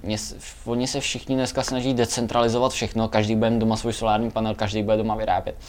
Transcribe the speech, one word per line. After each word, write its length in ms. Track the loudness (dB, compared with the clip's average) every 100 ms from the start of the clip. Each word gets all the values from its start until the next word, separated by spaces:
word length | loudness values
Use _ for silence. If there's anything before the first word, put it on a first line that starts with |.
Mně 160 | -4 -4
s-, 180 | -6 -12
v-, 300 | -14 -12 -4
oni 180 | -2 0
se 140 | -2
všichni 340 | -4 -4 -2
dneska 280 | 0 0 0
snaží 320 | -2 0 0
decentralizovat 760 | 2 2 0 0 2 4 4 2
všechno, 360 | 0 -2 0 0
každý 260 | 2 2 4
bude 140 | 4
mít 80 | 4
doma 180 | 2 0
svůj 160 | -2
solární 380 | -2 2 2 0
panel, 240 | -2 -2
každý 280 | -2 -2 0
bude 140 | 2 2
doma 180 | 2
vyrábět. 400 | 0 0 0 -2 -8